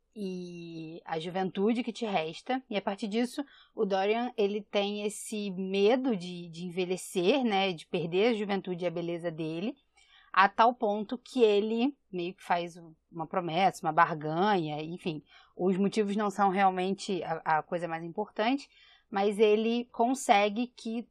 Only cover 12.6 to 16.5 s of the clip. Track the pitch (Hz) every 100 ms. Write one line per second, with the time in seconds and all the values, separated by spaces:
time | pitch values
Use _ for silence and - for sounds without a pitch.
12.6 | 175 170 165 160 _ 170 156 190 175 165
13.6 | 185 - 165 160 160 156 151 160 208 190
14.6 | 151 151 156 175 185 151 _ - _ -
15.6 | 180 185 202 220 202 208 208 208 196